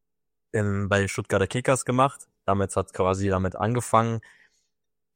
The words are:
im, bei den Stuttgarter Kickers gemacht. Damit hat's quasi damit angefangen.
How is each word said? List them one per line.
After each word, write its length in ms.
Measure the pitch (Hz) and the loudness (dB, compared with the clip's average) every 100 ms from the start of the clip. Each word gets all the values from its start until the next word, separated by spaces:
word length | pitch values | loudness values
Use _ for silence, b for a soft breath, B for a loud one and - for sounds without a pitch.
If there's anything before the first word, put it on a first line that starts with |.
| _ _ _ _ _ | _ _ _ _ _
im, 360 | 110 101 98 98 | -2 -2 -2 0
bei 120 | 101 | 0
den 80 | 98 | 0
Stuttgarter 400 | - - 101 95 | -4 -2 0 0
Kickers 360 | 123 135 131 | 0 0 0
gemacht. 440 | - 123 139 - - _ | 0 2 2 0 -18 _
Damit 320 | - 98 98 - | -2 0 0 -2
hat's 160 | - | -4
quasi 360 | - 92 95 98 | 0 0 2 0
damit 260 | 92 95 - | 0 -2 -2
angefangen. 640 | 104 123 - 110 117 113 b b b b b _ _ _ _ | -2 -2 2 2 2 -2 b b b b b _ _ _ _